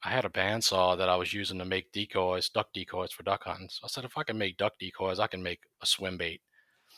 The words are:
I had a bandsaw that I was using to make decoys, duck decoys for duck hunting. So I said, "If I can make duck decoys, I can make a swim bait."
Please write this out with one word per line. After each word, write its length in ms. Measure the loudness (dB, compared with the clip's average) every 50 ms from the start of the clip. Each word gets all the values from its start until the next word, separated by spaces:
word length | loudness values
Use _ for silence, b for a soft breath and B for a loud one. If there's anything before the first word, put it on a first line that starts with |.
| -4
I 60 | 0
had 140 | 0 0 0
a 40 | 0
bandsaw 680 | 0 2 2 2 2 2 2 2 4 6 6 6 6 4
that 100 | 4 4
I 60 | 4
was 160 | 4 2 0 -2
using 240 | -4 -4 -4 -4 -4
to 40 | -2
make 260 | -2 -2 -2 -2 -4 -6
decoys, 580 | -6 -6 -2 0 2 2 2 2 2 0 0
duck 220 | 0 0 -2 -2 _
decoys 380 | -8 -8 -6 -4 -4 -4 -4 -6
for 100 | -6 0
duck 200 | 0 0 0 0
hunting. 240 | -6 -6 -6 -8 -10
So 120 | -12 -10 -8
I 40 | -6
said, 160 | -6 -6 -6
"If 120 | -6 -6 -6
I 60 | -4
can 140 | -2 -2 -2
make 200 | -2 -2 0 0
duck 160 | 0 0 0 _
decoys, 380 | -10 -12 -6 -2 -2 0 2 2
I 80 | 0 0
can 140 | 0 -4 -4
make 180 | -4 -6 -6 -10 _ _ _ 0
a 40 |
swim 320 | 0 0 2 0 -4 -4 -4
bait." 240 | -4 -6 -6 -8 -14 b b b b b b b b b b